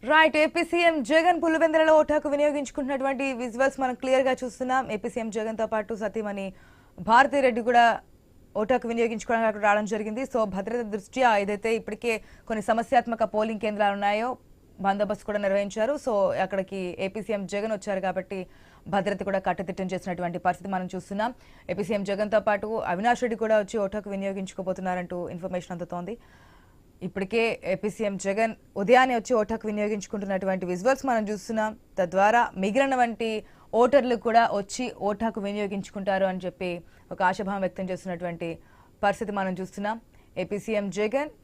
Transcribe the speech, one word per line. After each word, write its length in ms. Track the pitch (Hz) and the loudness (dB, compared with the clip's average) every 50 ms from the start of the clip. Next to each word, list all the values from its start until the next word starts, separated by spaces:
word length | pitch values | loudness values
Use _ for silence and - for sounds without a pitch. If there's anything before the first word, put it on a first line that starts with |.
| - 226 | 0 4
రైట్, 240 | 302 311 320 320 - 311 302 | 6 6 6 6 6 4 2
ఏపీ 180 | 311 311 339 339 339 | 2 2 0 -2 0
సీఎం 260 | - 339 339 339 330 311 247 196 | 2 4 4 4 4 2 0 2
జగన్ 300 | 294 320 330 349 349 330 320 | 4 4 6 6 4 4 2
పులివెందులలో 500 | 330 320 320 320 320 311 320 320 320 311 311 | 2 2 4 4 4 6 6 6 8 8 6
ఓటాకు 260 | 302 302 302 302 302 311 277 | 6 6 2 0 2 0 0
వినియోగించుకుంటున్నటువంటి 920 | 285 294 294 285 294 285 - - - 277 254 285 269 262 269 277 233 277 269 262 226 | 2 2 2 2 0 -4 -4 -6 -6 -4 -4 -4 -2 -2 -2 -2 -2 -2 -4 -2 -4
విజువల్స్ 380 | 247 247 214 233 269 269 269 262 | -6 -8 -2 0 0 0 0 0
మనం 140 | 269 254 247 240 | -2 -2 -2 -4
క్లియర్ 220 | - 262 262 262 269 262 | 0 2 2 4 4 2
గా 60 | 262 254 | 0 0
చూస్తున్నాం. 420 | - 247 - - 262 254 254 262 262 - 220 | -4 -10 -8 -8 -4 0 0 0 0 -2 -6
ఏపీ 140 | 208 - 240 - | -6 -6 -6 -6
సీఎం 160 | 247 226 220 202 226 | -6 -6 -6 -6 -6
జగన్ 200 | 214 220 220 220 | -6 -6 -4 -4
తో 40 | 226 220 226 | -4 -2 -2
పాటు 200 | 220 214 202 226 196 | -4 -4 -4 -8 -6
సతీమణి 440 | 226 208 196 226 214 208 202 202 190 190 190 - - - - - - - _ - 175 208 | -6 -6 -4 -4 -6 -6 -6 -6 -8 -10 -10 -14 -20 -20 -20 -20 -20 -20 _ -10 0 4
భారతి 320 | 220 233 269 277 277 285 269 | 6 6 6 6 4 4 4
రెడ్డి 160 | 254 226 226 226 233 | 4 4 2 0 4
కూడా 160 | 247 240 233 233 214 - - _ - - _ _ _ - - - - 202 | 6 6 6 6 4 2 -4 _ -20 -20 _ _ _ -20 -20 -10 -4 -4
ఓటాకు 240 | 214 - 254 247 - 226 | 0 2 2 0 0 -2
వినియోగించుకోవడానికి 580 | 233 233 233 226 233 214 - - 240 226 226 220 | 0 0 0 0 0 -4 -2 0 0 2 2 2
అక్కడ 140 | 208 208 202 208 | 0 2 4 4
రావడం 180 | 202 208 214 202 220 | 4 4 2 0 -2
జరిగింది. 300 | 214 214 214 214 233 269 262 - | -4 -4 -4 -4 -4 -6 -2 0
So, 60 | 247 220 202 190 | 0 0 0 -2
భద్రత 300 | 190 196 214 226 240 233 208 202 | -4 -4 -4 -4 -4 -4 -4 -6
దృష్ట్యా 340 | 214 190 - - 254 262 240 220 202 202 | -8 -8 -6 0 2 4 4 4 4 2
ఏదైతే 260 | 190 208 202 - 226 226 220 | 0 -4 -2 -2 -2 -2 -2
ఇప్పటికే 340 | - - 208 208 - 233 226 208 - - - - - - | -2 -6 -10 -6 -4 -4 -4 -4 -6 -12 -20 -20 -8 -6
కొన్ని 160 | 233 214 202 - | -6 -4 0 0
సమస్యాత్మక 540 | 220 226 233 - - 240 233 240 233 220 226 208 - | 0 0 2 2 2 2 2 2 -2 -2 -2 0 0
పోలింగ్ 280 | 214 214 214 226 208 226 | 0 0 0 -2 -4 -4
కేంద్రాలు 300 | 214 214 202 214 202 202 202 | -4 0 2 2 0 2 0
ఉన్నాయో 300 | 202 202 208 214 226 254 254 - _ _ - - _ _ - - 190 196 | 0 0 0 0 -2 -2 -4 -8 _ _ -20 -20 _ _ -16 -4 -2 0
బందోబస్తు 420 | 196 202 208 196 208 202 - - | 0 0 0 -2 -2 -6 -6 -4
కూడా 120 | 208 208 202 | -4 0 0
నిర్వహించారు. 480 | 196 190 202 202 202 190 226 214 233 294 302 - 262 | 2 2 2 0 -2 -2 -2 0 0 0 -2 -2 -2
So, 80 | 226 202 190 180 123 127 185 185 | 0 2 2 2 2 0 -2 -2
అక్కడికి 340 | 202 190 190 190 196 196 185 180 170 - 190 190 | -2 -4 -4 -4 -6 -6 -6 -6 -4 -4 -6 -4
ఏపీ 160 | 190 220 208 - | -4 -6 -6 -4
సీఎం 160 | 220 202 196 175 - | -4 -4 -4 -4 -4
జగన్ 200 | 202 202 220 220 202 | -4 -2 -2 -4 -4
వచ్చారు 260 | - 208 202 190 180 190 | -4 -4 -4 -2 -2 -4
కాబట్టి 340 | 175 190 190 - 202 190 185 - - - - - - - - - 165 | -4 -4 -6 -6 -8 -10 -10 -10 -14 -20 -20 -20 -20 -20 -10 -2 -2
భద్రత 280 | 202 185 202 202 185 196 196 | 0 0 0 -2 -2 -2 -2
కూడా 100 | 190 190 190 196 | -2 -2 0 -2
కట్టుదిట్టం 400 | 180 - 190 165 185 - 190 185 196 | -2 -2 -4 -8 -6 -6 -4 -4 -4
చేసినటువంటి 440 | 180 - 196 180 165 180 170 170 175 - 185 | -6 -4 -6 -6 -4 -4 -4 -4 0 0 0
పరిస్థితి 200 | 180 180 175 196 196 | 0 0 -4 -6 -4
మనం 140 | 185 185 180 - | -4 -4 -4 -8
చూస్తున్నాం. 380 | 190 185 - 202 196 214 240 247 - - - - - - - | -10 -10 -8 -4 -4 -4 -4 -4 -8 -20 -20 -20 -20 -8 -8
ఏపీ 120 | 180 185 202 165 | -4 -4 -2 -2
సీఎం 160 | 220 202 196 185 | -2 -2 -2 -2
జగన్తో 300 | 202 196 214 208 208 214 202 - | -2 -2 0 2 2 2 2 2
పాటు 180 | 208 202 214 214 226 226 - - 175 | 0 0 -2 -4 -4 -4 -2 -2 -2
అవినాష్ 300 | 175 214 240 240 240 254 | 0 2 2 2 2 0
రెడ్డి 140 | 240 220 214 226 | -2 -2 -2 0
కూడా 120 | 220 220 214 208 | 2 2 2 2
వచ్చి 140 | 196 - 226 202 190 | 0 -2 -2 -2 -2
ఓటాకు 220 | 202 214 196 202 196 196 | -4 -6 -8 -6 -6 -4
వినియోగించుకోబోతున్నారంటూ 1000 | 196 196 196 196 190 185 - - 190 185 185 180 185 185 180 180 180 175 185 180 175 - - | -4 -4 -4 -4 -8 -8 -8 -8 -4 -4 -4 -4 -2 -4 -4 -4 -4 -6 -6 -6 -6 -6 -8
ఇన్ఫర్మేషన్ 400 | 175 170 185 185 180 175 - 180 170 | -8 -8 -6 -6 -6 -6 -6 -10 -10
అందుతోంది. 380 | 175 165 - 175 175 180 226 233 - - - - - - - - - _ _ - _ _ _ _ - 180 | -8 -8 -8 -8 -8 -8 -10 -12 -14 -20 -20 -20 -20 -20 -20 -20 -20 _ _ -20 _ _ _ _ -10 -8
ఇప్పటికే 340 | - 196 196 190 220 233 226 226 190 - - - 190 | -6 -6 -6 -2 0 0 2 2 0 -4 -2 -4 -4
ఏపీ 160 | 185 - 208 190 | -2 -2 -6 -4
సీఎం 200 | - 220 202 196 185 - | -2 -4 -4 -4 -2 -2
జగన్ 300 | 196 196 208 226 226 226 - - - _ - | -2 0 2 0 0 -2 -6 -16 -12 _ -6
ఉదయాన్నే 340 | 202 190 247 254 262 262 247 233 | 4 6 8 8 8 6 2 -2
వచ్చి 160 | 208 - 254 220 | 0 2 2 2
ఓటాకు 260 | 214 214 220 220 - 214 | 2 0 -2 -4 -4 -4
వినియోగించుకుంటున్నటువంటి 960 | 208 208 208 208 214 208 196 - - 208 196 196 196 190 196 190 190 185 180 175 | -2 -2 -2 -2 -2 -4 -6 -6 -8 -6 -4 -2 -2 -2 0 0 -2 -2 -2 -4
విజువల్స్ 320 | 180 180 185 247 269 262 - 269 | -4 0 2 0 0 2 0 0
మనం 140 | 240 226 214 196 | 0 0 0 -2
చూస్తున్నాం. 420 | 214 196 - - 226 220 214 214 214 - _ _ - - | -6 -6 -6 -6 -4 -2 -2 -2 -4 -10 _ _ -2 -2
తద్వారా 420 | 185 175 170 190 196 208 220 240 240 - - - 190 | -2 0 4 4 4 6 6 4 2 2 -2 -2 -2
మిగిలిన 320 | 202 202 254 277 269 262 254 | 0 2 2 2 2 2 2
వంటి 280 | 247 233 226 - 233 226 220 214 208 - - - - - - 220 | 2 0 0 -4 -4 -4 -4 -6 -8 -10 -20 -20 -16 -4 2 4
ఓటర్లు 340 | 240 247 254 285 240 254 233 214 - | 4 6 6 4 4 4 -2 -2 -2
కూడా 160 | 233 220 233 233 - - 202 | 2 4 4 4 4 0 -2
వచ్చి 280 | 196 - - - 254 240 - - - 202 | -4 -6 -8 -8 -8 -8 -8 -4 -4 -4
ఓటాకు 300 | 208 196 226 226 220 226 196 | -2 -2 -4 -4 -4 -4 -6
వినియోగించుకుంటారు 800 | 202 202 208 208 196 202 196 - - - 208 190 196 190 190 196 190 | -6 -4 -4 -4 -4 -4 -6 -8 -8 -10 -8 -2 -2 0 2 2 0
అని 100 | 185 185 175 | 0 -2 -6
చెప్పి 260 | 180 175 _ 190 180 175 175 - - - - - _ 185 | -8 -8 _ -6 -6 -6 -6 -10 -16 -20 -20 -14 _ -4
ఒక 60 | 180 196 185 | 0 0 0
ఆశాభావం 340 | 190 - 214 190 202 196 190 | 2 0 -4 -4 -4 -2 -4
వ్యక్తం 200 | 180 185 - 190 185 | -4 -4 -6 -6 -6
చేస్తున్నటువంటి 580 | 185 175 - 190 180 170 180 175 170 165 175 170 165 165 - - - - - _ _ _ - | -6 -8 -6 -8 -8 -6 -6 -8 -8 -6 -8 -8 -8 -10 -14 -20 -20 -20 -20 _ _ _ 0
పరిస్థితి 300 | 202 196 - 233 196 202 202 | 0 0 0 -4 -6 -4 -4
మనం 160 | 190 190 190 180 | -4 -4 -4 -6
చూస్తున్నాం. 380 | 190 185 - - 202 202 220 226 _ _ _ - - - _ - 185 | -8 -10 -8 -6 -6 -6 -6 -6 _ _ _ -20 -20 -14 _ -8 -6
ఏపీ 140 | - 202 202 196 | -4 -6 -6 -4
సీఎం 220 | - 220 208 202 196 170 190 | -2 -2 -2 -2 -2 -2 -2
జగన్ 320 | 214 220 202 277 294 - - _ | -2 0 0 -2 -4 -4 -8 _